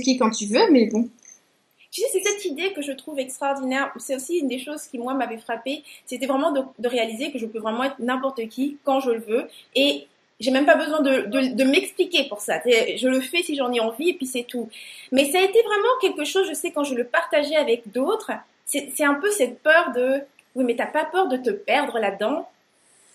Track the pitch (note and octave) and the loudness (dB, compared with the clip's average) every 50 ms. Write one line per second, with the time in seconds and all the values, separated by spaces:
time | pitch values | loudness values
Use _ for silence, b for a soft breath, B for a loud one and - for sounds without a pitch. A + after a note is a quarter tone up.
0 | B3 C4 B3+ B3 A#3 A3+ A3 - G#3+ G3+ G#3+ C4 A4+ G#4 D4 B3 A3 - G#3+ G#3+ | 0 0 2 4 2 0 0 0 -2 0 2 4 6 6 8 6 6 4 2 0
1 | A#3+ - - b b b b b b b b b b _ _ _ _ _ - - | -2 -2 -6 b b b b b b b b b b _ _ _ _ _ -6 -4
2 | A4 C5+ G4 F#4 G4 G#4 G4+ G4+ G4+ F4+ C#4 D4 F4 G4 G4 D4+ C#4+ C#4+ C4+ C4+ | -2 -2 0 0 0 -2 -2 -2 -4 -6 -4 -4 -4 -4 -4 -6 -6 -8 -8 -10
3 | - D#4 D4+ C#4 C4 C4 - - D4 C#4 C#4 C4+ C4 B3+ C4 C#4 C4+ - - A#3 | -10 -10 -6 -6 -6 -6 -6 -4 -2 -2 -2 -2 -2 -2 0 -2 -2 -4 -6 -10
4 | - - C4+ B3+ C4 - E4+ F4+ C#4+ B3+ A#3+ C4 C4 D4 D4+ D4+ - - - A#3+ | -8 -6 -6 -6 -4 -2 -2 -2 -2 -2 -4 -6 -8 -8 -10 -12 -12 -12 -10 -8
5 | A#3+ B3+ C4+ C4+ A#3+ A3 A3+ A3 - - A#3 A3+ - C4 C#4+ D4+ b b b b | -6 -4 -4 -2 -4 -4 -6 -10 -8 -8 -8 -6 -6 -8 -8 -8 b b b b
6 | b - B3+ A3+ C4 B3 C4+ C4+ D4 E4 D4 C4+ B3+ - - - A3 A#3+ B3+ A#3+ | b -12 -8 -6 -4 -2 0 0 0 0 0 0 -4 -4 -6 -6 -4 -2 0 0
7 | A3+ A3+ A3 A3 C#4+ D#4+ C#4+ B3 A3+ A3 A3 A3 G#3 A3 A3+ A#3+ C4 C#4 C4+ - | -2 -2 -2 -6 -6 -6 -6 -6 -8 -8 -8 -6 -6 -4 -2 -2 -2 -4 -4 -4
8 | A3+ B3 B3+ C4 C4+ C#4 C4+ - A3+ A3 - B3+ C4+ D4 C#4+ - - C#4 C4 C4+ | -4 -4 -2 -2 -2 -4 -4 -6 -8 -8 -4 -4 -4 -4 -4 -4 -2 0 0 2
9 | C4 B3 A3+ A3+ G#3+ G#3 A3 C4 D#4 b b b b b b B3+ C#4 C#4+ C#4+ - | 2 0 -2 -2 -2 -2 -2 -2 -2 b b b b b b 2 2 2 2 -2
10 | - - _ _ _ _ _ - G#3+ C4 C4 C4+ D4 E4+ D#4 C#4 D#4 D4 D#4 D#4 | -6 -16 _ _ _ _ _ -6 -2 2 2 4 6 6 6 6 4 0 0 2
11 | C#4 C#4 C4 B3+ - G3+ A3+ C4+ C4 B3+ - G#3 C4+ C4 C#4+ F4+ F#4+ - - - | 2 4 2 2 0 0 0 0 0 2 2 2 4 4 4 4 2 0 0 -2
12 | F4+ - - D#4 C4+ - G#3 - - - E3 - - B3 A#3+ A3+ - - E3 G#3 | 0 2 2 0 0 0 -4 -8 -4 -4 -4 -2 2 4 4 4 4 2 -2 0
13 | B3+ B3+ C4 C4 C4 - - E4+ E4+ - D4 C#4 B3+ B3 B3 A#3+ A3 A3+ A3+ - | 0 2 2 0 0 -2 -2 -2 -2 -2 -2 -2 -2 0 0 0 0 0 -2 -2
14 | D#4 F4+ - - C4+ B3+ - A#3+ A#3+ - - A#3+ A3+ A3 B B B B B B | 0 0 0 -2 -4 -6 -6 -6 -6 -6 -6 -8 -8 -8 B B B B B B
15 | B B B3+ C4 C#4 C#4+ E4 F4+ F#4+ F#4+ G4 A4+ A4+ G4+ G#4 G4+ G#4 A#4+ B4+ B4+ | B B 2 4 4 4 4 2 4 4 6 4 4 4 2 2 2 2 2 2
16 | - - - - D4 C#4+ - F#4+ F#4+ E4 D4+ - - E4+ - D4 C#4+ C#4+ C4 A#3 | 0 0 0 -2 -4 -2 0 0 0 0 -2 -6 -6 -4 -4 -2 -2 -2 -2 -4
17 | A#3+ - - - - - E4 D4 C#4+ C#4 D#4 D4+ C#4 A#3 A#3 A#3 - G#3+ - B3 | -4 -2 0 -2 0 2 2 0 2 2 2 2 2 2 0 0 -2 -4 -4 -2
18 | C4+ E4+ A4 - - - G#3+ A3 - _ _ _ - - - C#4 C#4+ - - - | 0 0 0 -2 -2 -6 -10 -10 -10 _ _ _ -8 -6 -6 -6 -6 -6 -2 0
19 | D4 C#4+ C#4+ C#4+ E4 G#4 G#4 - C4 A#3+ - - - D4+ D#4 E4+ E4 E4 A3+ B3 | 2 2 2 2 0 0 0 2 0 0 -2 0 4 6 6 6 6 2 0 -2
20 | B3 C4 C4+ C#4+ C#4+ - _ _ _ _ - B3+ C4 A#3+ A#3 - G#3+ G#3 - D4+ | 0 0 0 -2 -2 -8 _ _ _ _ -4 -2 0 0 0 0 -2 -2 0 -2
21 | D#4 D#4 - F#4 F#4+ C#4 B3+ B3+ B3+ A3+ G3 - - - A#3 C#4+ C#4+ A#3+ - A#3 | -2 0 0 0 2 2 0 0 0 -2 -2 -2 0 0 2 2 2 0 -2 -2
22 | A3 G3 F#3+ - G#3 A3+ C#4+ E4 F#4+ - _ _ _ _ _ _ _ _ _ _ | -2 -2 -2 -2 -2 -2 -2 -2 -6 -8 _ _ _ _ _ _ _ _ _ _
23 | _ _ _ | _ _ _